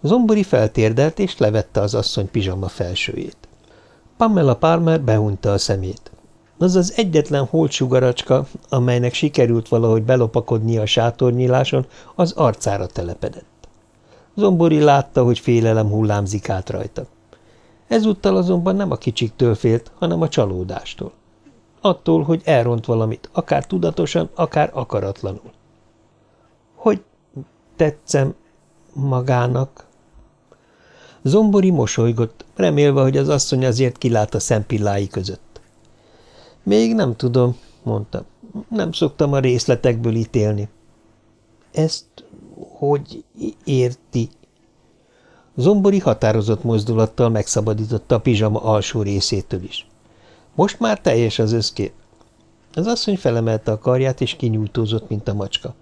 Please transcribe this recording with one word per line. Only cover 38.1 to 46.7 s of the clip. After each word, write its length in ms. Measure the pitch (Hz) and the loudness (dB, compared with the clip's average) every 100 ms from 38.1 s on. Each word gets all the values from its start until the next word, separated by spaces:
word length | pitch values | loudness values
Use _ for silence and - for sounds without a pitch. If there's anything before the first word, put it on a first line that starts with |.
| 110 - _ - 214 208 | -10 -12 _ -18 -16 -8
Nem 220 | 220 190 | -4 -4
szoktam 420 | - 156 - 143 | -2 -2 0 0
a 60 | 139 | 2
részletekből 760 | 131 123 - 123 131 117 117 113 | 0 0 0 0 2 0 -2 -2
ítélni. 540 | 110 - 107 107 104 _ _ _ _ _ _ _ _ _ _ | -2 0 0 -2 -6 _ _ _ _ _ _ _ _ _ _
Ezt 340 | - 160 - - - - - - - - - | -2 -2 -4 -14 -20 -20 -20 -20 -20 -20 -6
hogy 460 | 143 143 139 - - - 113 - | -2 -2 -2 -18 -20 -12 -12 -10
érti? 680 | - 135 123 127 _ 123 113 - _ _ _ _ _ _ _ _ _ _ _ - | -4 0 0 -2 _ -4 -4 -8 _ _ _ _ _ _ _ _ _ _ _ -2
Zombori 440 | 127 208 196 196 | 2 4 4 2
határozott 640 | 170 110 113 110 104 107 | 2 0 2 0 0 -2
mozdulattal 680 | 117 | 0